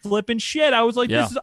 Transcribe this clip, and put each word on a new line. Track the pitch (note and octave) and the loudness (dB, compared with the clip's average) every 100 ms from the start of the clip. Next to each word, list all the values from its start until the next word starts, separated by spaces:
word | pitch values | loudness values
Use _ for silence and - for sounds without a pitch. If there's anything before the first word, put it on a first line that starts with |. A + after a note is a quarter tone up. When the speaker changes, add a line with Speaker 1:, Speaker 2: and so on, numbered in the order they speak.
Speaker 1:
flipping | G3+ G#3 G#3 A3+ | -4 -2 -2 -4
shit. | - D#4 D4+ | -4 0 2
I | A#3+ | 4
was | A#3 A#3+ | 2 0
like, | A#3+ | 0
Speaker 2:
Yeah. | A3+ | 0
Speaker 1:
"This | A3+ | 0
is, | B3+ | -2